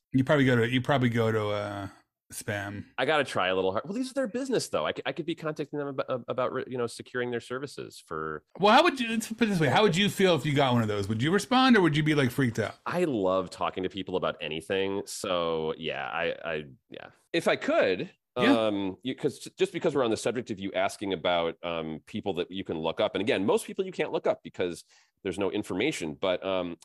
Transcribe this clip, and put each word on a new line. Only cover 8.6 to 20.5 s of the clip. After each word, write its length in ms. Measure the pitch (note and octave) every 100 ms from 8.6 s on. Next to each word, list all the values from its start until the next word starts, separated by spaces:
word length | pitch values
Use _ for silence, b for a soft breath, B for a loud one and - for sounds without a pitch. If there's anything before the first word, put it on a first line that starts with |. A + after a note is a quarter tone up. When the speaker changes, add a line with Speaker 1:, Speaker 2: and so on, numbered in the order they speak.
| G3 A#3+
Speaker 1:
how 80 |
would 160 | E4+ C#4
you, 100 | A3+
let's 180 | A3+ -
put 200 | A3+ A3+
it 40 |
this 80 | F#3+
way. 100 | D3+
How 120 | B2
would 140 | G#3+ D#3+
you 120 | G3+
feel 280 | - F#3+ E3
if 100 | D#3
you 80 |
got 200 | C#3 C3+
one 100 | A#2+
of 40 | G#2+
those? 200 | G#2 G2
Would 160 | A2
you 80 | C#3
respond 440 | F#3+ - B3+ C4 A#3
or 60 |
would 160 | E3+ D3
you 60 |
be, 100 | D3+
like, 160 | D3+ C3
freaked 300 | - B2+ A2
out? 160 | G2+ - -
Speaker 2:
I 200 | D#3 F3
love 440 | A#2+ F#2 F#2+ F2
talking 320 | - E2+ -
to 80 | F#2
people 280 | G2 F2+ F2+
about 180 | D#2+ D2+
anything. 600 | D#2+ D#2+ - G2 G2 G2 -
So, 680 | - G2 F2+ E2+ E2 D#2+ D2+
yeah, 260 | D#2+ C2+ C2
I, 300 | D#2 E2+ - D2+
I, 180 | D#2 D2 C2 _
yeah. 160 | - G1+ - _
If 140 | E3+ G3
I 80 | D3+
could, 560 | - D#4+ A#2 F#2 F3 - _ -
Speaker 1:
Yeah. 300 | A#3 A#2+ A2
Speaker 2:
um, 300 | G2+ G2 F#2
you, 140 | B2 C3
'cause 240 | D3+ A2+
j-, 120 | - -
just 160 | F#3
because 220 | E3 E3+ C#3+
we're 100 | A#2+
on 60 |
the 60 | A2
subject 340 | B2+ A#2 A#2